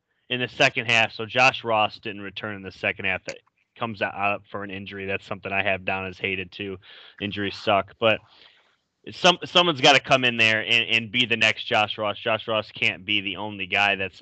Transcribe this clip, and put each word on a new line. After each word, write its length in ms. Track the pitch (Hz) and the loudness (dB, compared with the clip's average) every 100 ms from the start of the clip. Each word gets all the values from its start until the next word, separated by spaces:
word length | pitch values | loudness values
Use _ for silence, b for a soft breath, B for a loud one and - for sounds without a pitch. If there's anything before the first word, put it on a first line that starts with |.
| _ _ - | _ _ -8
in 100 | 127 | -4
the 80 | 120 | -4
second 380 | - 135 131 117 | 2 2 2 2
half, 260 | 113 110 | 2 2
so 140 | - 110 | -2 -4
Josh 380 | 123 127 120 | 2 2 2
Ross 340 | 117 110 104 - | 0 2 2 -2
didn't 240 | 113 101 | -12 -10
return 320 | 98 92 107 | -12 -10 -10
in 80 | 101 | -8
the 100 | 95 | -12
second 320 | - 104 95 | -6 -4 -2
half. 200 | 98 90 | -2 -4
That 160 | - - _ _ _ - | -6 -16 _ _ _ -8
comes 220 | 117 104 | -8 -4
out, 140 | 104 | -6
out 280 | 92 101 101 - | -2 -2 -2 -6
for 140 | 104 | -10
an 60 | 101 | -10
injury. 340 | 95 98 98 | -10 -12 -10
That's 220 | 95 98 - | -6 -6 -6
something 260 | 98 95 | -10 -4
I 100 | 98 | -2
have 220 | 98 95 | 0 0
down 220 | 95 95 95 | -2 -4 -6
as 120 | 90 | -6
hated 320 | 98 95 90 | -4 -4 -6
too. 280 | - 101 95 B B B B | -10 -10 -10 B B B B
Injuries 360 | 104 98 101 - | -6 -4 -6 -4
suck, 380 | - 98 95 - | 2 2 0 0
but 200 | 113 107 - b b b b b _ _ - | 2 2 -4 b b b b b _ _ -18
some, 280 | 107 185 175 | 0 2 2
someone's 360 | 139 180 175 139 | 2 2 2 4
gotta 200 | 151 131 | 6 6
come 240 | - 135 | 6 2
in 120 | 127 117 | 2 2
there 240 | 110 110 | 2 2
and, 260 | 95 117 92 | 2 2 2
and 220 | 113 113 | 0 0
be 120 | 120 | -2
the 120 | 120 110 | 0 2
next 280 | 110 107 | 2 0
Josh 320 | - 117 104 - | 0 2 2 0
Ross. 220 | 104 101 | -4 -4
Josh 280 | 120 98 - | -2 -2 0
Ross 240 | 110 101 | -4 -4
can't 360 | - 113 85 92 | -2 -2 -2 -2
be 160 | 104 | -2
the 140 | 98 90 | -2 -6
only 300 | 107 104 92 | -8 -8 -4
guy 280 | 98 101 | 0 2
that's, 260 | 98 95 - | 0 -4 -10